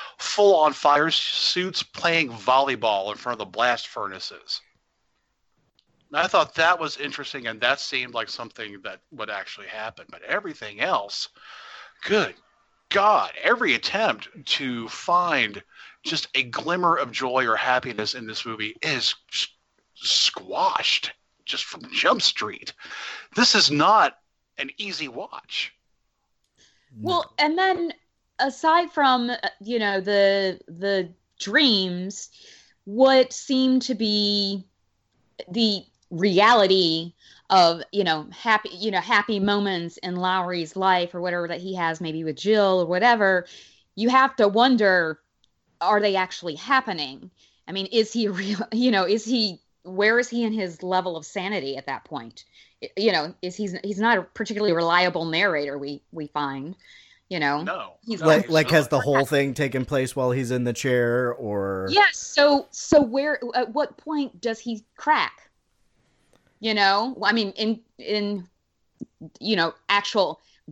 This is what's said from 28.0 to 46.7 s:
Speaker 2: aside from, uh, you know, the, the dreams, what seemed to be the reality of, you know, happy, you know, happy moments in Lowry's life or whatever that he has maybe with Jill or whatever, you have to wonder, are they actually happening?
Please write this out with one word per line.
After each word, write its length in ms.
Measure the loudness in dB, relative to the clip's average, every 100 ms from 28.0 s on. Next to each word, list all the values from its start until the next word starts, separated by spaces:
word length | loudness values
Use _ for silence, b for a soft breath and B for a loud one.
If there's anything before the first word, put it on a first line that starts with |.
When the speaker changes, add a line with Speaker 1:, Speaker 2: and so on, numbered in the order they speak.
| _ _ _ -4
Speaker 2:
aside 520 | -4 0 2 4 2
from, 380 | 2 4 4 0
uh, 80 | -4 -6 -8
you 160 | -4 -2
know, 240 | 0 -2
the, 580 | 2 4 6 4 0 -4 -12
the 420 | -6 -2 0 -2 -10 _ -14
dreams, 920 | 0 4 4 4 0 -4 -8 -10 -16 b b b b b -6
what 460 | 4 6 6 4
seemed 500 | 0 -2 2 4 2
to 100 | 0 -2
be 720 | 0 0 0 0 -2 -6 -10 _ _ _ _ _ _ -18 -8
the 340 | -2 0 -2 -8 _ -12
reality 1040 | -2 2 6 6 6 6 4 2 0 -6 -14 b b b
of, 320 | 6 6 4 -4
you 120 | -2
know, 240 | 0 -2 -4
happy, 380 | -6 0 0 0
you 180 | -8 -4
know, 80 | -2
happy 380 | 2 0 2 0
moments 580 | 2 2 0 -2 -6 -10
in 180 | -8 -4
Lowry's 600 | 0 0 -2 -4 -6 -2
life 400 | 2 2 0 -4
or 60 |
whatever 260 | -4 -4 -4
that 120 | -6
he 140 | -8 -4
has 240 | -4 -4
maybe 240 | -6 -6
with 120 | -6 -4
Jill 440 | 2 4 4 4
or 40 | 2
whatever, 640 | 2 4 4 4 2 -2 B B B B -2
you 140 | 2
have 260 | 4 4 4
to 120 | 2
wonder, 720 | 4 4 4 4 4 0 -6 _ _ _ _ _ -4
are 180 | 0 2
they 160 | 2 0
actually 400 | -2 -6 -10 -8
happening? 760 | -2